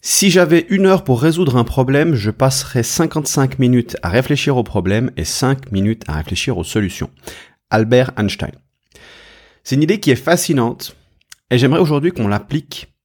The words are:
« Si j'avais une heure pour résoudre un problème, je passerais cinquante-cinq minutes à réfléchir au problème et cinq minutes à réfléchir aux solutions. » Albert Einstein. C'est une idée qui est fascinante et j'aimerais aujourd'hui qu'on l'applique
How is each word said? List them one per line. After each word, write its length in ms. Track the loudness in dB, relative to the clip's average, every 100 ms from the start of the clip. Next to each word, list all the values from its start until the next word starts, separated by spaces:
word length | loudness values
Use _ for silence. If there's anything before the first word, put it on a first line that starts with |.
« 0 |
Si 280 | -2 2 4
j'avais 360 | 4 4 2 2
une 160 | 2 4
heure 180 | 2
pour 180 | 2 2
résoudre 360 | 2 2 2 2
un 60 |
problème, 520 | 0 0 0 2 2 0
je 160 | -2
passerais 520 | 0 0 0 -4 -4
cinquante-cinq 760 | -2 -2 -2 -2 -2 0 0 2
minutes 380 | 2 2 0 -6
à 80 | -2
réfléchir 480 | 0 0 -2 0 -2
au 60 |
problème 480 | -2 -4 -2 -2 -2 -6
et 80 | -8
cinq 460 | -2 -2 -2 -4
minutes 320 | -2 -2 -4 -6
à 60 |
réfléchir 440 | -8 -6 -6 -4 -6
aux 60 |
solutions. » 460 | -4 -2 -4 -6 -12 _ -20 -20 -20 _ _
Albert 420 | -2 2 2 2 -2
Einstein. 360 | -4 -4 -10 -12 _ _ _ _ -20 -20 -20 -20 _ _
C'est 120 | -4 0
une 80 |
idée 160 | 2 2
qui 100 | 2
est 60 | 0
fascinante 800 | 2 0 2 0 0 -4 -14 -18 _ _ _ -20 _
et 80 | 2
j'aimerais 200 | 4 4
aujourd'hui 320 | 2 2 -2
qu'on 160 | -2 -2
l'applique 680 | -2 -4 -8 -6 -18 -18 _